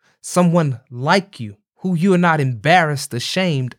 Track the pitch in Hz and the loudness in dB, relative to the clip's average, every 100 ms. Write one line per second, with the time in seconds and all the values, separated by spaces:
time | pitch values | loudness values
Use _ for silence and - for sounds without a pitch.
0 | _ _ - 180 175 175 151 120 - 120 | _ _ -4 2 4 2 0 -4 -10 -8
1 | 143 196 196 - 110 101 _ _ 185 175 | 0 0 0 -10 -14 -14 _ _ -4 0
2 | 196 180 175 156 131 117 139 180 156 143 | 2 2 2 2 0 -2 2 2 2 -4
3 | - 120 - 185 185 139 123 | -6 -8 -6 -4 -2 -2 -4